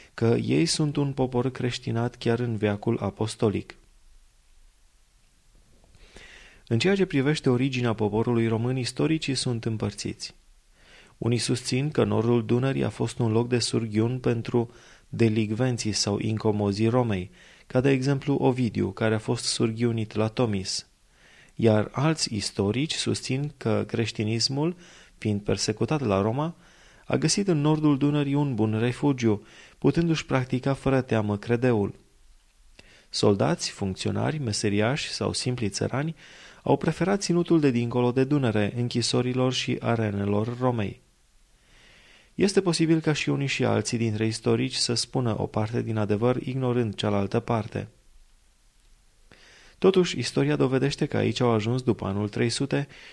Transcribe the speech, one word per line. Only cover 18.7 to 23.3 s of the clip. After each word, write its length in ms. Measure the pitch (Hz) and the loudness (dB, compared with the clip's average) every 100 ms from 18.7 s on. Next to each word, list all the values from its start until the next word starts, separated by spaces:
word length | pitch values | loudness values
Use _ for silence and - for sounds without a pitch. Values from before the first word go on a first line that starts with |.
| 101 98 | 0 -2
care 240 | - 113 110 | 0 0 0
a 40 | |
fost 240 | - 117 | -2 -4
surghiunit 680 | - - 117 113 120 113 107 | -4 0 -2 0 -2 -2 -4
la 140 | 107 107 | -2 -2
Tomis. 600 | 110 120 98 95 - - _ _ _ - - - - | 0 0 -2 -4 -8 -10 _ _ _ -20 -20 -16 2
Iar 340 | 113 107 - | 4 4 2
alți 420 | - 151 156 - | -2 0 0 -4
istorici 600 | 104 - - 98 117 156 | -4 -4 -2 0 0 -4
susțin 580 | - - 110 - | -4 -2 -4 -2